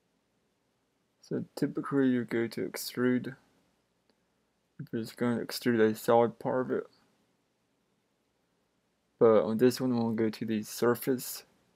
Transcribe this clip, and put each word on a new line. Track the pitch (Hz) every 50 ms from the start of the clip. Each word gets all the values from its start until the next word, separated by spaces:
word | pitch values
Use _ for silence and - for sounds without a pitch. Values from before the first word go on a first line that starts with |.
| _ _ _ _ _ _ _ _ _ _ _ _ _ _ _ _ _ _ _ _ _ _ _ _
So | _ - - 127 117 - _
typically | - 147 143 147 156 147 - 143 139 135 131
you | 127 123 117
go | - - 113 117 113
to | - -
extrude, | 110 - - - - - - - 123 127 127 127 113 120 - - _ _ _ _ _ _ _ _ _ _ _ _ _ _ _ _ _ _ _ _ _ _ _ _ _ _ _ - 139 -
you're | - 117
just | 110 - - -
going | 120 120 120 110
to | -
extrude | - - - - 127 120 113
a | 110 110 107
solid | - - - 120 117 120 113 113 -
part | - 131 123 127 127 131
of | 131 95
it. | - - _ _ _ _ _ _ _ _ _ _ _ _ _ _ _ _ _ _ _ _ _ _ _ _ _ _ _ _ _ _ _ _ _ _ _ _ _ _ _ _ _ _ _ _ _ -
But | 123 113 110 104 78
on | 107 113 107
this | 123 127 123 -
one, | 131 127 123 117
we'll | 113 113
go | 113 110 113 110
to | 107 - 120
the | 110 110 107
surface | 107 - - - 117 117 120 117 - - 131 123 - - - - - _ _ _ _ _ _